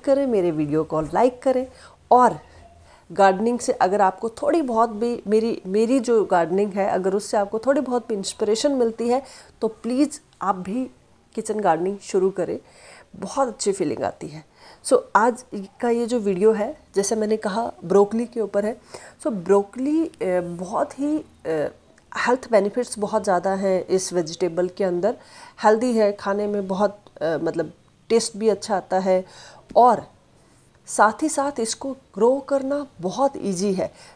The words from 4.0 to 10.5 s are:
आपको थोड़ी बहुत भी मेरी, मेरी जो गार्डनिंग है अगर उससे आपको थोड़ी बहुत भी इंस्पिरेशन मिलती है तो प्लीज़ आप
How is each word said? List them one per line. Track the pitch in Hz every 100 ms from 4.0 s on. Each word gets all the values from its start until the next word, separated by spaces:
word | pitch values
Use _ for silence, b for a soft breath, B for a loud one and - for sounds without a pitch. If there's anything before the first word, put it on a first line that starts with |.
आपको | 190 185 226
थोड़ी | - 294 330
बहुत | 269 220 233
भी | 208 240 240 -
मेरी, | 214 226 - 185
मेरी | 196 226 269
जो | 233 226 190
गार्डनिंग | 185 165 185 208
है | 190 196
अगर | 185 190
उससे | 196 208 226
आपको | 202 220
थोड़ी | 233 285
बहुत | 254 247 233
भी |
इंस्पिरेशन | 214 196 - 208 220 294
मिलती | 277 233 220 233
है | 247 269 B B -
तो | 220
प्लीज़ | 220 226 247 285 - _ -
आप | 185